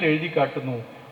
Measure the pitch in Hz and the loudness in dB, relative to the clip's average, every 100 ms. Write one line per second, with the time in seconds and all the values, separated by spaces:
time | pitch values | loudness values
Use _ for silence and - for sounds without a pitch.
0 | 170 156 165 156 139 147 131 120 - - | 2 2 2 2 2 0 -4 -6 -8 -16
1 | - | -4